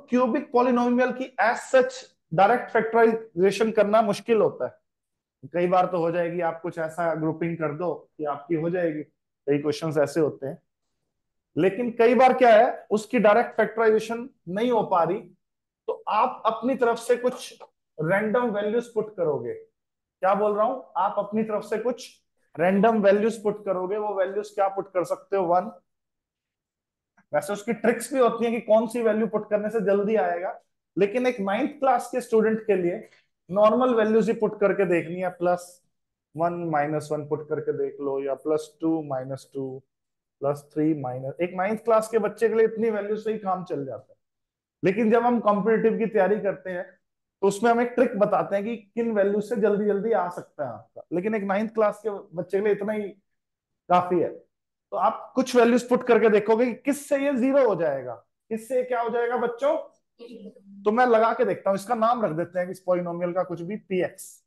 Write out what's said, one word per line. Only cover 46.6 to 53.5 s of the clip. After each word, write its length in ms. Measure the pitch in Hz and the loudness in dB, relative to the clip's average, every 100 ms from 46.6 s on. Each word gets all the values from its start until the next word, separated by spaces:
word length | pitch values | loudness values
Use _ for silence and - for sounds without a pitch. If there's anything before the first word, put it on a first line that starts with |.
| 185 | -10
हैं 140 | 180 190 _ _ _ _ _ | -10 -10 _ _ _ _ _
तो 40 | 196 | -2
उसमें 220 | 196 233 | 2 2
हम 100 | 233 | 2
एक 80 | 240 | 0
trick 280 | - 247 196 | 0 0 2
बताते 380 | 202 175 160 202 | 2 2 0 -4
हैं 80 | |
कि 120 | 202 226 | -4 -8
किन 340 | - 226 233 | -8 -4 -2
वैल्यू 280 | 208 196 208 | 0 2 0
से 160 | 208 233 | -2 0
जल्दी 280 | 208 202 208 | 2 2 0
जल्दी 240 | 196 220 | 0 0
आ 160 | 208 175 | -2 -2
सकता 340 | 170 - - | -8 -16 -10
है 60 | 131 | -10
आपका, 320 | 107 - - - | -10 -18 -20 -6
लेकिन 220 | 165 202 | -4 -2
एक 80 | 220 | -4
नाइन्थ 280 | 196 196 220 | -2 -2 -2
क्लास 260 | 220 208 202 | 0 0 0
के 80 | - 196 - 160 | -8 -8 -10 -12
बच्चे 220 | 175 196 | -4 -2
के 60 | |
लिए 80 | 214 | 0
इतना 200 | 202 202 | 0 -2
ही 160 | 214 202 - _ _ _ | -6 -6 -12 _ _ _